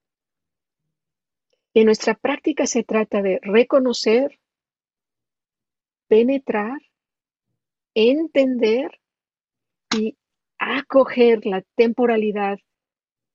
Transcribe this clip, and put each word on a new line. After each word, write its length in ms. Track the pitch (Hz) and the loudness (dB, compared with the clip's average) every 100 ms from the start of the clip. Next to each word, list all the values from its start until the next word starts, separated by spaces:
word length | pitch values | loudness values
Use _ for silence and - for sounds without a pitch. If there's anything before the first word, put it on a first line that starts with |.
| _ _ _ _ _ _ _ _ _ _ _ _ _ _ _ _ _ | _ _ _ _ _ _ _ _ _ _ _ _ _ _ _ _ _
En 120 | 220 220 | 2 4
nuestra 280 | 214 - | 2 -2
práctica 520 | 220 269 285 - 277 269 | -4 -4 -4 -4 -4 -4
se 180 | 240 | -4
trata 380 | 214 220 214 208 | -2 -4 -2 -4
de 160 | 196 185 | -2 -4
reconocer, 960 | 202 214 247 285 254 233 220 233 285 _ _ _ _ _ _ _ _ _ _ _ _ _ _ _ _ _ - | 0 0 2 2 0 -2 0 0 0 _ _ _ _ _ _ _ _ _ _ _ _ _ _ _ _ _ 0
penetrar, 720 | 220 240 269 - 220 208 285 _ _ _ _ _ _ _ _ _ _ _ | 2 2 -2 -4 -8 -6 -10 _ _ _ _ _ _ _ _ _ _ _
entender 1080 | - 226 294 320 277 262 247 220 233 330 - _ _ _ _ _ _ _ _ - 220 | 0 2 2 0 0 0 0 0 0 -4 -12 _ _ _ _ _ _ _ _ -8 -4
y 220 | 220 - _ _ _ - | -4 -8 _ _ _ -12
acoger 880 | 214 254 - 269 254 247 233 226 214 | -8 -8 -2 0 0 2 2 2 -2
la 160 | 190 - | -6 -8
temporalidad 840 | - 233 226 240 220 214 202 202 202 _ _ _ _ _ _ _ | 0 0 2 0 0 -2 -2 -4 -6 _ _ _ _ _ _ _